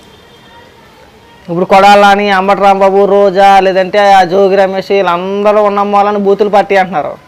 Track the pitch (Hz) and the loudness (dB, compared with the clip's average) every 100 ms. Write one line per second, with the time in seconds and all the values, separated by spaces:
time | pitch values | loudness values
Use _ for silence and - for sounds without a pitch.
0 | - - _ _ - - - _ _ _ | -18 -20 _ _ -20 -20 -20 _ _ _
1 | - _ _ - - 170 - 196 202 208 | -20 _ _ -20 -12 -8 -2 2 4 4
2 | 202 202 208 190 190 196 196 190 196 196 | 2 0 0 -2 -2 0 0 2 0 0
3 | 196 202 202 185 196 196 190 185 185 208 | 0 2 0 2 4 4 2 -2 -2 0
4 | 202 196 180 190 196 190 190 190 - 196 | 2 2 2 0 0 0 -2 -4 -4 -2
5 | 180 175 190 202 208 214 208 202 202 202 | -2 -4 -4 -4 -2 0 0 -2 -2 -2
6 | 202 208 196 202 208 202 - 196 185 165 | -2 -2 -2 -2 0 0 0 -2 -2 -6
7 | 139 - | -8 -12